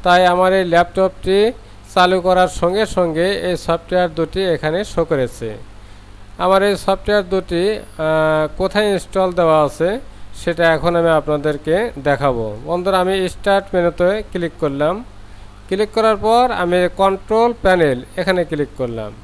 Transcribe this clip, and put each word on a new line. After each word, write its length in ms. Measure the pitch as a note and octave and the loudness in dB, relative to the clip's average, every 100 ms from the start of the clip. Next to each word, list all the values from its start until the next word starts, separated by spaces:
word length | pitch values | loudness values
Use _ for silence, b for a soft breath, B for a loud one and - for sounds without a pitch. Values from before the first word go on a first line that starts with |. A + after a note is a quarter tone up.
| F3+ | 4
তাই 160 | F3+ F3+ | 4 4
আমার 180 | F3+ F#3 F#3+ | 4 4 2
এই 60 | F3+ | 2
ল্যাপটপটি 640 | E3+ F3 - F#3+ F#3 - G3 G#3+ C4 B B - | 2 2 0 0 -2 -2 2 2 -2 B B -4
চালু 240 | - F3+ F#3 F3 | 2 2 2 2
করার 240 | F#3 F3+ - | 4 2 2
সঙ্গে 240 | F3 F#3+ G#3+ - | 0 0 -2 0
সঙ্গে 320 | F3 D#3+ F3+ G3+ F3+ | 0 0 0 0 -2
এই 60 | E3+ - | -4 -2
সফটওয়্যার 440 | E3+ - F3+ F3+ D#3+ | -4 0 0 0 -2
দুটি 220 | D#3+ F#3 F#3+ D#3 | -4 -2 -2 0
এখানে 240 | D#3 E3 G#3 | -2 -4 -4
শো 80 | - D#3+ | -2 0
করেছে। 380 | D3 B2 - A2+ G#2 - - B B B B B - | 0 -2 -6 -10 -12 -16 -20 B B B B B -4
আমার 180 | F3+ F#3+ G3+ | 2 4 2
এই 60 | G3 - | 0 -2
সফটওয়্যার 400 | F#3+ - G#3 F#3 | -2 0 0 0
দুটি, 300 | F#3+ F3+ E3+ F#3+ | -4 -2 -2 -2
আহ, 80 | G#3+ - - D#3 D#3 D#3 D#3 D#3 - | -4 -8 -6 -2 0 2 0 -2 -2
কোথায় 280 | F#3+ G#3 G#3+ | -2 0 0
install 360 | F#3+ - F#3+ F#3 F3+ | 0 -2 -2 0 2
দেওয়া 180 | E3 D#3 D3 | 4 4 2
আছে 220 | - E3 A#3 - B B - | 0 -2 -2 -10 B B -6
সেটা 220 | - E3 E3 D#3+ | -6 2 2 2
এখন 160 | E3+ E3+ | 2 2
আমি 120 | E3+ D#3+ | 4 2
আপনাদেরকে 560 | D3 D3+ D3+ D3 D3+ E3+ A#3 C#3+ C#3 | 2 -2 -2 -4 -2 -2 -2 -4 -2
দেখাবো। 380 | C#3 C#3 A#2+ A2 G#2 C#3 | 0 0 0 -4 -8 -6
বন্ধুরা, 280 | F3 F3+ F#3 | -4 0 0
আমি 120 | F3+ F#3+ F#3 | 0 0 -2
start 320 | - G3+ G3 G3 | -4 0 0 0
মেনুতে 360 | F#3 F3 E3+ F3+ G#3+ A3 | 0 0 2 0 0 -6
click 220 | F3+ E3+ - | -6 -6 -4
করলাম, 320 | D#3 C#3 D3+ G3 B3+ - B B B B - | -4 0 -2 -2 -8 -18 B B B B -6
click 220 | F#3+ G#3 A3+ | -4 -2 2
করার 200 | A3 G#3 G#3 | 2 2 2
পর 180 | A#3 B3+ G#3+ | 4 2 0
আমি 160 | F3 F3+ F3+ - | 0 2 0 2
control 500 | G3 F#3+ - A3 A#3+ A#3 | 0 0 -2 2 2 2
panel 340 | G3 F#3 D#3 B2 C3 - | 2 4 4 0 -6 -6
এখানে 200 | F3 F#3 E3+ | -2 0 -2
click 200 | D#3 C#3+ - | -2 -4 -4
করলাম। 320 | B2 A2+ G#2+ G#2+ | -6 -6 -10 -12